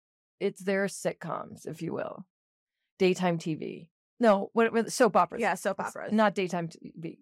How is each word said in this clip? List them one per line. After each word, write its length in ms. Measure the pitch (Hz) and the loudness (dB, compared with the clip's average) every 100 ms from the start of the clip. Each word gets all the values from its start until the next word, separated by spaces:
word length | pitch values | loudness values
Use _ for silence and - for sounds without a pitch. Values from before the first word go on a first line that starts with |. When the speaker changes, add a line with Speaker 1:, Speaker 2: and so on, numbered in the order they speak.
| _ _ _ _ | _ _ _ _
Speaker 1:
it's 220 | 196 196 | -6 -4
their 240 | 185 196 196 | -2 0 -2
sitcoms, 800 | - 180 - 170 - - - - | -2 -6 -6 -8 -8 -8 -12 -12
if 160 | 160 | -8
you 100 | 165 | -6
will. 340 | - - - - _ _ _ _ _ _ _ | -6 -8 -10 -18 _ _ _ _ _ _ _
Daytime 400 | 185 185 185 170 | 2 2 0 0
T 160 | 165 | -2
V. 340 | 156 - - - _ _ _ | -4 -6 -10 -16 _ _ _
No, 300 | 233 196 196 | 4 4 2
what, 180 | 226 226 | 2 2
what, 200 | 220 214 | 2 -2
soap 240 | - 233 190 | 2 4 6
operas. 240 | 175 - | 2 2
Speaker 2:
Yeah, 140 | 208 | -2
soap 220 | 175 202 196 | 0 -2 -4
Speaker 1:
It's 80 | - | -6
Speaker 2:
operas. 240 | - - | -8 -2
Speaker 1:
not 220 | 214 208 | 2 2
daytime 340 | 196 185 175 165 | 2 -2 -2 -6
T 240 | - - - | -10 -18 -12
V, 220 | 165 - | -12 -14